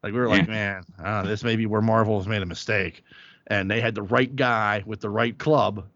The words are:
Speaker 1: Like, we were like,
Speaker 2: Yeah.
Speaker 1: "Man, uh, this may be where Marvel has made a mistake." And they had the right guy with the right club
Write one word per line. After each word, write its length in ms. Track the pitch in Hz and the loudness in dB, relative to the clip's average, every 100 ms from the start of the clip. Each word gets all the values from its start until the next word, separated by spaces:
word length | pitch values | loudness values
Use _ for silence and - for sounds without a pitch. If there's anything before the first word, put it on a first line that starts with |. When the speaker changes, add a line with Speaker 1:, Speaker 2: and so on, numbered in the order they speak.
Speaker 1:
Like, 80 | 123 | -4
we 80 | 113 | 0
were 80 | 120 | 2
like, 180 | 104 92 | 4 2
Speaker 2:
Yeah. 60 | |
Speaker 1:
"Man, 320 | 110 101 95 90 - | 0 -2 -4 -12 -10
uh, 200 | 85 104 | -4 -2
this 200 | 98 104 | -2 -2
may 140 | 117 113 | 0 0
be 100 | 110 | 2
where 140 | 107 | 2
Marvel 360 | 110 110 110 107 | 4 4 2 0
has 80 | 95 | -2
made 140 | 107 | -4
a 40 | 90 | -4
mistake." 560 | 87 - 107 95 - _ - - _ - | -8 -4 -2 -2 -8 _ -20 -20 _ -4
And 200 | 101 95 | -2 0
they 120 | 107 | 0
had 160 | 113 110 | 0 -2
the 60 | |
right 320 | 101 120 131 135 | 0 2 2 0
guy 480 | 127 117 104 104 98 | 2 2 2 0 -4
with 140 | 107 | -8
the 100 | 107 | -4
right 260 | 104 117 117 | 0 0 0
club 500 | 151 151 98 104 90 | 2 2 2 -2 -14